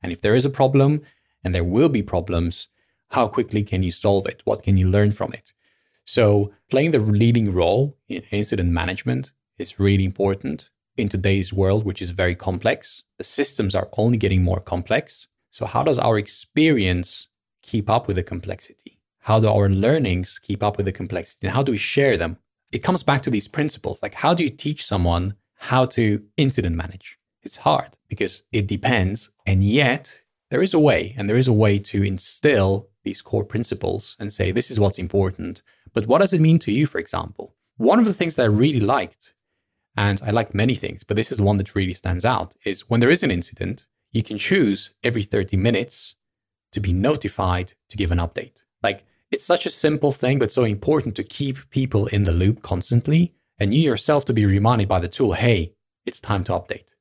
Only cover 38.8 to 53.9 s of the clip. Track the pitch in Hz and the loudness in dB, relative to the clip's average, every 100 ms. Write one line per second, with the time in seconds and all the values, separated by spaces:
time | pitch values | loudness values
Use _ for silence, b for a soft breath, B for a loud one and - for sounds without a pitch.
38.8 | 104 135 90 _ - _ _ _ _ _ | 0 0 -2 _ -20 _ _ _ _ _
39.8 | _ - 101 98 110 110 110 98 117 120 | _ -2 0 0 0 -2 -2 0 0 0
40.8 | - - - 104 110 120 101 104 95 101 | -6 -10 -4 -2 -2 0 2 2 -2 -2
41.8 | 92 87 92 90 110 113 90 _ - 95 | -2 -4 -4 -2 0 0 -4 _ -8 -8
42.8 | - 117 120 175 151 90 - - 92 117 | -2 2 4 4 2 -2 -4 -8 -8 -8
43.8 | _ _ _ 113 113 107 - 190 123 98 | _ _ _ -6 -4 -6 0 2 2 0
44.8 | - _ 123 117 101 113 95 98 95 120 | -6 _ -2 -2 -2 -2 0 0 2 0
45.8 | - - - - _ _ _ _ _ - | -2 -8 -12 -16 _ _ _ _ _ -6
46.8 | 95 90 113 151 104 - 95 90 90 - | -2 0 2 0 -4 -4 -2 -2 -4 -14
47.8 | _ 104 92 87 85 - - _ _ _ | _ -4 -2 0 -2 -6 -12 _ _ _
48.8 | - 101 _ _ _ - - 175 - - | -4 -4 _ _ _ -6 0 0 0 0
49.8 | 151 151 147 131 127 139 113 - 120 101 | 0 2 0 0 0 2 0 2 0 0
50.8 | - 151 127 101 - - 139 135 - - | 0 0 0 -6 -10 -6 -6 -6 -6 -4
51.8 | 131 107 101 101 98 85 92 117 - 85 | 0 0 0 0 2 4 2 0 -4 -6
52.8 | - 120 135 156 175 _ _ _ 104 127 | 0 0 2 2 2 _ _ _ 0 2
53.8 | 160 | 2